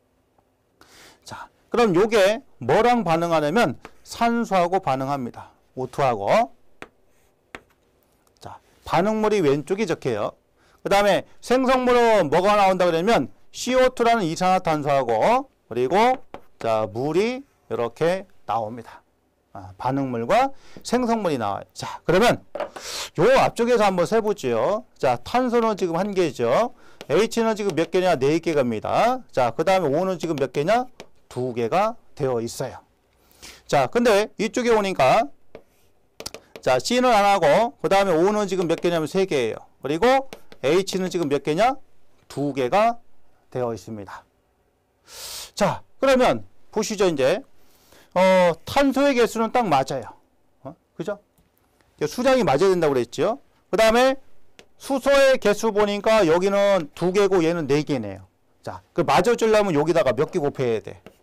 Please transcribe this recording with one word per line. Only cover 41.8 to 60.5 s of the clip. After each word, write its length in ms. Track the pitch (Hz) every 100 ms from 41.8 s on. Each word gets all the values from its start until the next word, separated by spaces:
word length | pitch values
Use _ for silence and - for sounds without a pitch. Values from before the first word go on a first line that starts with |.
| - - - - -
두 260 | - 143
개가 440 | 135 123 185 226 233 - - - _ _
되어 220 | 127 120
있습니다. 520 | 113 - 110 98 - - _ _ _ _ _ _ _ _ - - - -
자, 300 | - 190 - - -
그러면 460 | 269 262 240 123 - - -
보시죠, 360 | - 214 202 190
이제. 320 | 156 131 190 - - - _ _ - _ 180
어, 380 | 190 185 180 160 -
탄소의 500 | - 277 262 285 247
개수는 360 | 220 220 226
딱 160 | 247 226
맞아요. 360 | 139 139 139 104 - _ _ _ _
어? 140 | 131 160 _ -
그죠? 240 | 165 - _ _ _ _ _ _ _ - 151
수량이 380 | - 247 262
맞아야 260 | 185 131 196
된다고 240 | 180 160
그랬죠. 460 | 135 117 - 165 247 _ _ -
그 80 | 180
다음에 380 | 220 226 262 269 - - - - - _
수소의 600 | - 269 269 277 269 262
개수 320 | 208 202 226
보니까 560 | 202 208 202 208 220 175
여기는 640 | 170 190 196 202 196 151
두 180 | - 175
개고 320 | 185 202 196
얘는 240 | 160 170 143
네 140 | 143
개네요. 460 | 151 139 104 98 98 _ _ _
자, 200 | - 95 _
그 80 | -
맞아주려면 720 | 165 139 180 233 226 214 202
여기다가 400 | 151 160 170 139
몇 180 | 120 151
개 80 | 185
곱해야 420 | 143